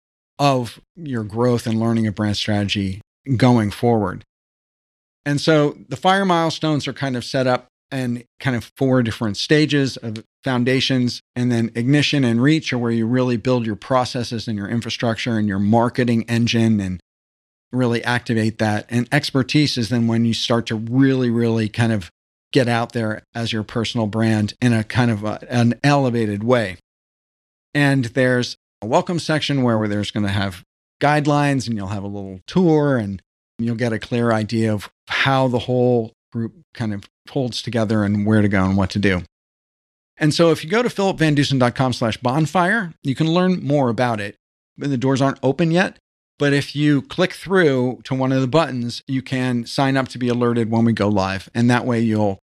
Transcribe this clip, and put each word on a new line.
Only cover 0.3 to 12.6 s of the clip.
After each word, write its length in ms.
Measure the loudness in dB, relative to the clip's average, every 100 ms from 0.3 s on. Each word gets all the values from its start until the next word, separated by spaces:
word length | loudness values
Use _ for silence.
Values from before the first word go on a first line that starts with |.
| -2
of 420 | 0 0 -2 -12 _ -16
your 280 | -8 -6
growth 420 | -4 0 2 2 0
and 120 | -2
learning 280 | 0 0 0
of 80 |
brand 220 | 0 -2 -2
strategy 640 | -2 -2 0 -2 -4 -6 -12 _ -4 2
going 340 | 4 4 2
forward. 540 | 0 0 2 0 -6 -14 _ _ _ _ _ _ _ _ _
And 160 | -4 -2
so 360 | 2 2 2 -2 -12
the 80 | -2
fire 280 | 2 2
milestones 640 | 2 2 0 -2 -2 -2 -2
are 40 |
kind 240 | -6 -4 -6
of 80 |
set 220 | -4 -2 0
up 220 | 0 -4 _ -12
in 320 | -6 -6 -6 -10 -8
kind 160 | -4 -4
of 160 | -4 -2
four 260 | 2 2
different 340 | 2 -2 -4 -4
stages 600 | 0 2 2 0 -2 -4
of 260 | -10 -12 -14 _
foundations, 760 | -4 0 2 2 2 0 0 -4 -10 -4
and 160 | 0
then 180 | 0 -2
ignition 500 | -2 2 2 2 0
and 180 | 2 2
reach 300 | 2 2